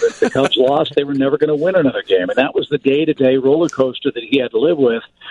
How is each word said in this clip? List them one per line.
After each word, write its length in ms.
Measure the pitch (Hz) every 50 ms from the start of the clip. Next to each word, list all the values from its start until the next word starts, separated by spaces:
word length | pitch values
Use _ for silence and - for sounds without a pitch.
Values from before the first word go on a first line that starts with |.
If 180 | - 466 - -
the 100 | - 240
Cubs 260 | - 131 135 - -
<laughs> 120 | - 127 131
lost, 260 | 143 156 156 - -
they 80 | 151 143
were 80 | 139
never 240 | 143 135 135 139 147
gonna 180 | 151 151 151 151
win 200 | 143 151 180 185
another 280 | 185 151 131 117 101
game. 280 | 95 - 95 92 90 92
And 60 | 104
that 180 | 123 135 147 -
was 120 | - 151 -
the 80 | 147 -
day-to-day 580 | - 135 135 147 160 156 151 - 135 131 131
roller 320 | 135 127 135 143 160 170 151
coaster 420 | - - 131 127 123 - - 139
that 140 | - 120 113
he 140 | - 131 139
had 120 | 123 120
to 60 | - 110
live 200 | 135 165 175 147
with. 240 | 135 120 117 117 - - _ _ - -